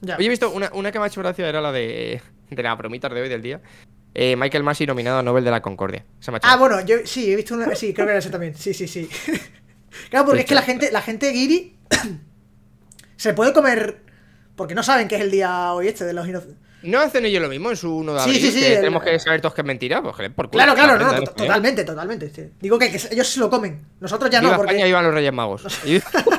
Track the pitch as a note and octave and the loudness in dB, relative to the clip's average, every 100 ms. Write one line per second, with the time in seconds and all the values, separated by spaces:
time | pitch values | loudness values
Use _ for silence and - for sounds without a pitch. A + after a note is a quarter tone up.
0 | F#3 D#3+ G#3+ A#3+ A#3 F#3 G3 G3 G3 G#3+ | -6 -2 0 0 0 -2 -6 -6 -6 -4
1 | G#3 G3 F3+ F3+ E3+ D3+ D3 C3 A#2 A2+ | -6 -4 -6 -4 -4 -4 -4 -4 -4 -6
2 | A#2 A#2 - - - B2+ A#2 A2+ A2+ B2 | -8 -8 -12 -20 -12 -6 -4 -4 -6 -8
3 | C3+ B2 C3 A#2 A#2 D3+ - - - - | -8 -6 -6 -6 -8 -12 -16 -20 -20 -20
4 | _ - B2+ B2 C3+ D3 C#3+ D3 D3 B2 | _ -2 0 2 0 0 -2 -2 -2 -2
5 | A#2+ C3 B2 B2+ B2 A#2 G2 F#2+ G2 G2 | -2 0 2 2 2 0 -2 -6 -6 -8
6 | - - - A2+ A#3+ B3+ C4 G3+ F#3 A#3 | -14 -18 -10 0 4 6 6 4 2 0
7 | G#3+ C4 G#3+ G3 G#3+ A#3 A3+ - G#3+ F#3+ | 0 -4 -2 -2 -2 -4 -4 -4 -4 -2
8 | G3+ G3+ F3 F3 E3+ D3 G3+ F#3 F3 F3+ | 0 0 -2 -6 -8 -8 -8 -6 -8 -10
9 | D#3+ - - - - - _ _ _ - | -10 -10 -6 -6 -8 -20 _ _ _ -20
10 | - C4 C#4+ C4 B3+ C#4 - B3+ C#4+ G#3+ | -2 2 4 4 4 2 2 0 0 -2
11 | A#3 A3 C#4 B3 C4+ E4+ F4+ - - - | -4 -2 -2 0 2 0 -2 -14 -4 -4
12 | A3+ D#3 - _ _ _ _ _ _ - | -4 -10 -16 _ _ _ _ _ _ -20
13 | - - A3 E3+ B3 D4+ C#4 A3+ G#3+ - | -20 -4 0 2 4 4 4 4 -2 -6
14 | - - - _ _ - E3+ E3+ - C4 | -18 -20 -20 _ _ -12 -8 -4 2 2
15 | G3+ G3+ G3+ G3 F#3 F3+ F3 F3 F#3+ G#3+ | 2 -2 0 2 0 0 -2 -2 -2 -4
16 | F3 F3 E3+ F#3 - - _ _ F3 A#3+ | -6 -6 -6 -8 -12 -20 _ _ -2 0
17 | D4+ C4 A3 F#3+ D3+ C3+ A3 G#3+ E3+ D#3+ | 2 0 0 0 -2 -4 -6 -6 -6 -6
18 | D#3 C#3+ C3 C4 C4+ A#3 C4+ G#3+ D#3 E3 | -4 0 2 4 4 4 4 4 2 0
19 | F3 E3 D#3+ D#3+ D3+ - C#3+ B2 B2+ F#3 | 0 0 2 0 0 -4 -4 -4 -2 -2
20 | C#4 - G2+ - C3 A#3 C#4 B3+ D4 B3 | -4 -8 -8 -6 -2 4 6 6 6 6
21 | C4 B2+ - - B2 G#3 A3+ A3 E3 D#3 | 4 2 -2 -4 0 2 2 0 -2 -6
22 | F3+ A3 - - D#3 - G3 A#3 B3 F#3+ | -8 -8 -10 -14 -20 -10 0 2 2 -2
23 | A#3 A3+ B3 C4 G#3+ B3 G3+ D3+ - - | -4 -2 0 0 2 0 -2 -8 -16 -14
24 | F#3 G#3+ B3+ A#3+ B3+ F#3+ G3+ G3 F#3 F3+ | -8 -2 2 4 4 4 2 2 4 4
25 | E3+ D#3 C#3 B2+ A2+ G2 - - C#3+ F3+ | 4 2 2 0 -2 -4 -8 -6 0 0
26 | - - - | 2 0 2